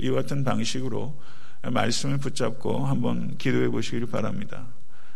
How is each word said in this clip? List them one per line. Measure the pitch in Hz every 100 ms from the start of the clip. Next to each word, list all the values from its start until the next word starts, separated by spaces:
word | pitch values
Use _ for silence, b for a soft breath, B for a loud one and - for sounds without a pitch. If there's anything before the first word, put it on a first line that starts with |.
이와 | 131 127
같은 | 135 139
방식으로 | 135 107 113 131 127 104 117 - B B B B
말씀을 | - 117 107 113 139 139
붙잡고 | 135 - 120 - - - 139
한번 | 135 120 117 113 -
기도해 | 135 123 123
보시기를 | 113 113 120 120
바랍니다. | 113 107 101 101 95 107 - - b b